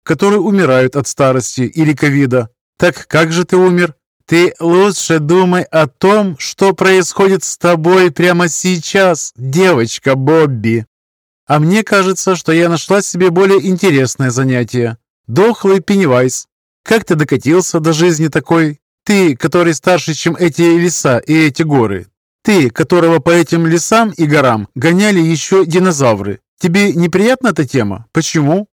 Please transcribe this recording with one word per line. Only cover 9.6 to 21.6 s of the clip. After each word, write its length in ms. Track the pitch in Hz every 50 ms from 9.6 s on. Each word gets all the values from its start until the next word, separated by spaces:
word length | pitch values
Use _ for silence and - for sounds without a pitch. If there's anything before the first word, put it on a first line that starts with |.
| 190 185 170 123 117 113 - - - 139 135
Бобби. 720 | 131 131 143 160 160 156 147 131 113 101 113 113 117 110 _ _ _ _ _ _ _ _ _ _ _ _
А 140 | - 143 151
мне 240 | 151 165 190 220 214
кажется, 520 | - 214 196 185 190 190 - - 190 185
что 160 | 165 - - 160
я 160 | 170 175 170
нашла 320 | 170 156 - - 190 208
себе 280 | 196 - - 175 190 185
более 380 | 170 180 196 196 196 196 -
интересное 640 | 190 185 170 - 190 151 135 131 123 - - 135 127
занятие. 640 | 117 127 135 131 127 123 120 107 - 123 117 117 117 - _ _ _ _ _
Дохлый 540 | - 117 156 202 233 226 - - 196 190 196
Пеннивайз. 640 | - - 202 196 190 147 123 123 127 127 123 - - _ _ _ _ _ _ _ -
Как 200 | - 220 226 -
ты 120 | - 180
докатился 680 | 156 151 - 147 123 - 131 165 185 175 - - 170
до 100 | 156 165
жизни 380 | 160 151 175 180 165 147 160 156
такой? 500 | - 160 - - 170 165 160 151 147 - _ _ _ _ -
Ты, 320 | - 208 196 190 165 131
который 380 | - - 156 - 180 175 170 160
старше, 400 | - - 185 180 170 - - 156
чем 240 | - - 170 160
эти 240 | 143 180 170 135 -
леса 580 | 170 170 165 175 170 180 160 - - 151 123 113
и 140 | - - 151
эти 300 | 160 156 151 127 -